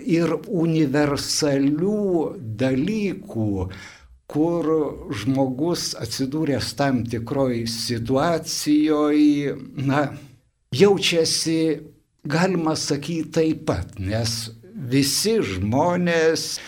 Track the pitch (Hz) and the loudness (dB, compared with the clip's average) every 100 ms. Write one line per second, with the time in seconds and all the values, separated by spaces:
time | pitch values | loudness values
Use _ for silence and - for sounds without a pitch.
0 | - 165 165 156 160 185 165 160 147 139 | 0 2 2 -2 -4 0 2 2 2 2
1 | 147 139 - - 151 139 139 151 185 214 | 2 0 -2 0 2 2 2 2 0 0
2 | 202 175 139 101 113 107 131 131 170 220 | 0 0 0 -6 -8 -2 0 0 0 0
3 | 202 127 - 117 110 95 92 92 - - | -2 -4 -8 -4 -2 -2 -4 -8 -18 -20
4 | - - - 147 165 170 156 160 147 - | -20 -20 -6 0 0 0 0 0 0 -4
5 | - 120 110 135 135 127 165 170 - - | -10 -6 0 2 2 0 -2 -2 -4 -6
6 | - - 135 151 156 127 - - 143 127 | -8 -4 -4 -2 0 0 -2 -2 0 2
7 | 113 117 113 139 131 117 113 113 - 117 | 0 -4 -4 0 0 0 -4 -4 -4 -4
8 | 117 131 160 165 165 - 151 151 151 151 | 0 2 2 0 -2 -4 2 2 4 2
9 | 151 151 151 143 143 - - - 131 139 | 4 4 4 4 0 -6 -10 -4 0 0
10 | 135 113 - - _ _ - 123 196 185 | 0 -4 -16 -20 _ _ -4 4 6 6
11 | - 170 160 - 160 160 160 147 - - | 2 2 2 0 0 0 0 0 -6 -20
12 | _ _ 147 160 185 175 160 156 - 147 | _ _ -2 0 2 2 0 -2 -2 -4
13 | 143 170 156 170 160 156 - 98 87 - | -2 -6 -2 0 2 0 -2 -4 -4 -6
14 | 92 110 117 - - - - 226 127 135 | -4 -2 -2 -4 -8 -14 -18 -12 -2 2
15 | 139 - 202 226 127 92 101 127 170 180 | 2 0 2 2 0 -2 0 2 2 2
16 | 175 170 160 156 - - | 2 2 2 2 -2 -8